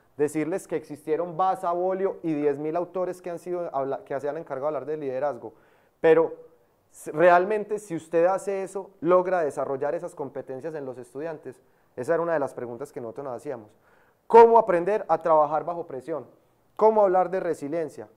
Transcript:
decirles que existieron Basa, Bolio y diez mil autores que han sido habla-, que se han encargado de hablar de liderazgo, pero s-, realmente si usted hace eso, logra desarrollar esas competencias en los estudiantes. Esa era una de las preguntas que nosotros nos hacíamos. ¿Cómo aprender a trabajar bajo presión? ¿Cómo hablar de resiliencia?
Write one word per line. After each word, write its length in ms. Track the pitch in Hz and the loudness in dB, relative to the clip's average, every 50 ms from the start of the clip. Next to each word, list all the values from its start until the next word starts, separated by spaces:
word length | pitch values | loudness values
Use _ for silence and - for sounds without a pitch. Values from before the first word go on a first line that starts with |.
| _ _ _ - | _ _ _ -2
decirles 500 | 147 143 147 156 151 156 185 190 - - | -2 -2 0 -2 -4 -4 -4 -6 -6 -6
que 80 | 175 | -8
existieron 600 | 151 156 - 147 139 - 160 156 151 175 180 160 156 | -8 -8 -10 -16 -12 -6 -4 -2 -2 -4 -4 -4 -2
Basa, 340 | 185 190 185 185 185 170 | -2 -2 -2 -2 -4 -4
Bolio 460 | 175 175 180 190 190 190 196 190 185 - | -2 -2 -2 -2 -2 -2 -2 -4 -4 -4
y 120 | - 165 156 | -6 -4 -2
diez 240 | 143 147 147 139 139 | 0 0 0 -2 -2
mil 180 | 151 156 156 | -4 -4 -4
autores 460 | 175 180 175 - 185 180 180 170 180 | -4 -6 -6 -6 -6 -6 -6 -6 -8
que 80 | - 180 | -10 -12
han 80 | 170 165 | -12 -10
sido 360 | - 180 175 175 170 160 - | -8 -8 -6 -6 -6 -6 -6
habla-, 300 | 135 135 135 135 127 - | -4 -4 -4 -6 -8 -8
que 160 | - 143 135 | -8 -8 -6
se 80 | 135 143 | -6 -6
han 80 | 143 | -8
encargado 340 | 165 160 - 143 131 135 151 | -8 -8 -10 -8 -6 -4 -4
de 60 | 151 | -4
hablar 80 | 131 131 | -4 -6
de 140 | 143 156 156 | -6 -8 -6
liderazgo, 560 | 147 135 127 131 147 143 135 113 110 110 - _ _ _ _ _ _ _ _ _ | -6 -6 -4 -2 -2 -4 -4 -6 -10 -16 -18 _ _ _ _ _ _ _ _ _
pero 320 | - 160 160 160 160 - - - - - _ _ _ _ _ _ _ _ | 6 6 6 6 6 2 -2 -10 -18 -20 _ _ _ _ _ _ _ _
s-, 180 | _ - - 175 | _ -18 -14 -6
realmente 680 | 135 151 170 180 175 180 185 202 214 208 202 208 214 208 | 0 4 6 8 8 6 4 2 -2 -4 -4 -4 -8 -8
si 180 | - - 165 | -8 -8 -10
usted 300 | 156 - - - 165 170 | -10 -6 -2 2 2 4
hace 360 | 180 190 185 - 196 196 190 | 2 2 0 -4 -6 -6 -6
eso, 280 | 190 180 - 196 185 - _ _ | -6 -8 -10 -12 -12 -14 _ _
logra 400 | - 165 180 185 180 185 185 180 | 0 2 4 4 4 2 0 -2
desarrollar 540 | 160 139 135 147 135 127 139 127 135 143 156 | -2 -2 -2 -4 -4 -4 -4 -4 -4 -4 -4
esas 200 | 165 170 165 - | -6 -8 -10 -10
competencias 600 | - 143 131 - 135 131 - 131 131 123 - 156 | -10 -12 -10 -10 -12 -10 -10 -12 -12 -10 -10 -10
en 100 | 151 139 | -10 -10
los 140 | 131 123 127 | -12 -12 -14
estudiantes. 640 | 120 - - 135 156 165 156 151 - 131 123 _ _ _ _ _ _ _ _ | -16 -16 -14 -12 -10 -10 -10 -12 -14 -18 -18 _ _ _ _ _ _ _ _
Esa 180 | - 123 135 165 | -6 -4 -2 -2
era 80 | 160 | 0
una 120 | 170 170 165 | 0 0 -2
de 40 | 147 | -2
las 160 | 139 131 - | -2 -4 -6
preguntas 380 | - 123 117 123 117 139 - | -8 -12 -10 -10 -12 -12 -14
que 80 | - 143 | -12 -12
nosotros 240 | 120 113 110 139 143 | -12 -12 -12 -12 -12
nos 100 | 139 120 | -12 -12
hacíamos. 340 | 113 - 147 131 113 104 104 _ _ _ _ _ _ _ _ _ _ _ - | -12 -10 -12 -12 -12 -14 -20 _ _ _ _ _ _ _ _ _ _ _ 8
¿Cómo 300 | 226 233 233 233 226 226 | 10 10 10 10 10 6
aprender 460 | 220 196 175 170 175 190 208 220 - - | 6 4 2 0 2 0 -2 -2 0 0
a 100 | 165 160 | -2 0
trabajar 460 | - 170 160 156 151 143 156 151 147 | 2 4 4 4 4 2 0 -4 -4
bajo 240 | 165 175 170 156 - | -6 -8 -8 -10 -10
presión? 360 | 139 127 120 160 160 139 120 - _ _ _ _ _ _ _ _ _ | -12 -12 -8 -8 -8 -8 -8 -12 _ _ _ _ _ _ _ _ _
¿Cómo 260 | - 208 220 220 214 | 2 4 4 6 6
hablar 280 | 202 190 180 185 180 175 | 4 4 4 4 2 2
de 100 | 180 185 | -2 -4
resiliencia? 680 | - 170 151 - 143 139 156 170 160 139 - - 107 - _ | -4 -4 -4 -6 -6 -6 -4 -4 -6 -6 -10 -14 -20 -20 _